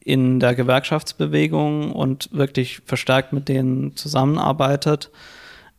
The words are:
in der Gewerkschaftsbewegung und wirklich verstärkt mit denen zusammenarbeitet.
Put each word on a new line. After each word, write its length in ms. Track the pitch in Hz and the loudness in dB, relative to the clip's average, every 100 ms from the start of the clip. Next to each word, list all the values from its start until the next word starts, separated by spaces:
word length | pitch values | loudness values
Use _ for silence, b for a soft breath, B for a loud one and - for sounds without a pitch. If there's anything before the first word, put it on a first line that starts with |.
in 380 | - 135 127 127 | -2 2 2 4
der 140 | 123 | 2
Gewerkschaftsbewegung 1400 | 123 123 131 - 156 - - 151 147 156 156 151 151 151 | 2 2 2 2 -2 -4 -4 0 2 2 0 0 -2 -4
und 360 | - 135 135 - | -2 -2 -2 -4
wirklich 480 | - 139 139 127 - | -2 0 0 -4 -6
verstärkt 480 | - 127 - 131 135 | -6 -4 0 0 0
mit 160 | 143 139 | -4 -2
denen 480 | 135 131 127 139 - | 0 0 -2 -4 -8
zusammenarbeitet. 1120 | 147 147 135 156 - 143 135 143 - 151 - B B B B B B | -4 0 2 2 0 0 0 0 0 -2 -4 B B B B B B